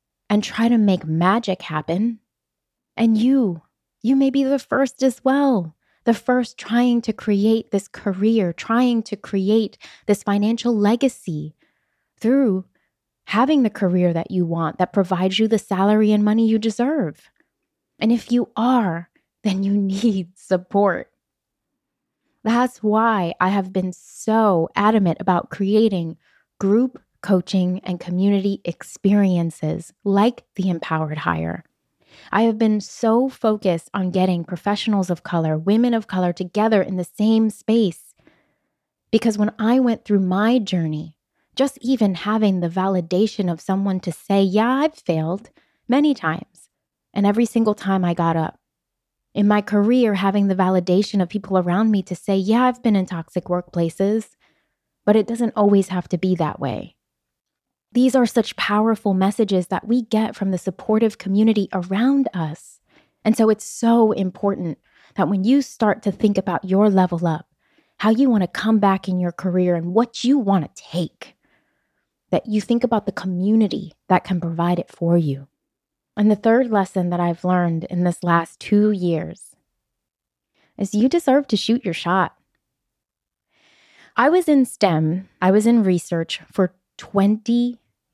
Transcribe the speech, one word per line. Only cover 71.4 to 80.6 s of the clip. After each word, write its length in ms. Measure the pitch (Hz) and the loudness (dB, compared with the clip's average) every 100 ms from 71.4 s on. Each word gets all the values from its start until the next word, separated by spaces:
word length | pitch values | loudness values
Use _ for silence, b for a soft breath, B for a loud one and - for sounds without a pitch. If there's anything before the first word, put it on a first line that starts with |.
| _ _ _ _ _ _ _ _ - | _ _ _ _ _ _ _ _ -6
that 160 | 180 - | -6 -2
you 140 | 208 | -4
think 240 | - 233 | 0 0
about 220 | 240 220 202 | 0 -2 -4
the 60 | |
community 840 | - 190 180 196 226 202 151 160 - - | -8 -6 -2 0 2 2 -2 -10 -12 -2
that 160 | 185 | -2
can 160 | - 175 | 0 -4
provide 380 | 170 165 175 175 | -4 -2 -2 -2
it 120 | - | -4
for 260 | - 170 170 | -4 0 2
you. 320 | 156 135 139 _ _ _ _ _ _ - | 2 -4 -10 _ _ _ _ _ _ 0
And 140 | 208 | 2
the 60 | 208 | 2
third 340 | 226 233 247 | 2 2 2
lesson 400 | 208 185 190 175 | 0 0 -2 -2
that 100 | 175 | -2
I've 240 | 175 170 | -2 -2
learned 400 | 180 180 175 165 | 0 0 0 -2
in 200 | - 180 | -4 -2
this 180 | 175 170 | -2 -2
last 380 | 175 170 165 - | 0 0 -2 -10
two 300 | - 208 214 | 0 2 2
years 640 | 196 180 165 160 - - _ _ _ _ _ _ _ _ _ _ _ | 0 -2 -2 -6 -14 -20 _ _ _ _ _ _ _ _ _ _ _